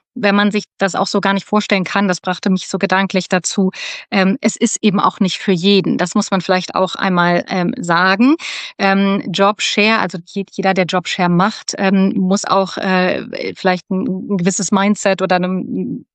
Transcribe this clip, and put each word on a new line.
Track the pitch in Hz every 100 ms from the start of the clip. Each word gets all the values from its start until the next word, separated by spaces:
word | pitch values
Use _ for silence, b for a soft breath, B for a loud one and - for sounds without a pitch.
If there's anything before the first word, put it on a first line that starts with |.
| _
wenn | - 202 202
man | 208
sich | 202 196 _
das | 196
auch | - 185
so | 208
gar | 196
nicht | 196 -
vorstellen | 214 208 196
kann, | 175 - 202
das | 180
brachte | - 180 -
mich | 185 -
so | -
gedanklich | 190 190 196 190 -
dazu, | 180 - - 185 B B B B
ähm, | 208 190 196
es | - -
ist | 233 -
eben | 220 170
auch | - -
nicht | 190 -
für | -
jeden. | 185 180 202 165 143
Das | 180
muss | - -
man | 190
vielleicht | - 185 185 -
auch | 185 -
einmal, | 196 180 175 175 -
ähm, | 190 175 -
sagen. | 170 170 185 190 247 320 B B B B
Ähm, | 202 196 196 196 -
Jobshare, | 170 196 208 - - 208 220
also | 185 175 175
je-, | - 196
jeder, | - 190 190
der | 175
Jobshare | 185 175 - 180
macht, | 175 196 - - -
ähm, | 196 196 190 -
muss | 185 202 -
auch, | 196 190 -
äh, | 190 185 180 - - - - 180
vielleicht | 190 180 -
ein, | 185 -
ein | 185 - 202
gewisses | 170 180 185
Mindset | 202 196 208 202 190
oder | 185 180
einen | 180 185 - 185 185 - -